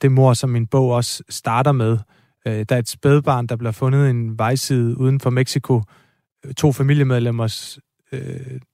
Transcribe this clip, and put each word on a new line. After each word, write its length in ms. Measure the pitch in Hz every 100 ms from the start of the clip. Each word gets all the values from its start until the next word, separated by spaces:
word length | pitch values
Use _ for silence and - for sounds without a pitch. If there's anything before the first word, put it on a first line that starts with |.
det 100 | 135
mord, 220 | 131 131
som 160 | 117 135
min 160 | 120 113
bog 240 | 135 127
også 320 | 120 120 - -
starter 440 | - - 117 143
med. 260 | 135 110 110 - _ _ _ -
Øh, 180 | 107 107
der 60 |
er 40 | 123
et 100 | 113
spædbarn, 580 | - 143 143 143 127 120
der 100 | 117
bliver 160 | 117
fundet 340 | 110 131 139 139
i 40 |
en 280 | 120 113 110
vejside 600 | 113 131 - 131 117 120
uden 220 | 131 139
for 100 | 127
Mexico. 520 | 123 131 143 - 123 104 _ _ _ _ _ 139 131
To 160 | 151
familiemedlemmers, 1080 | 131 139 147 135 123 120 117 113 - - - _ _ _
øh, 480 | 131 131 131 131 131 -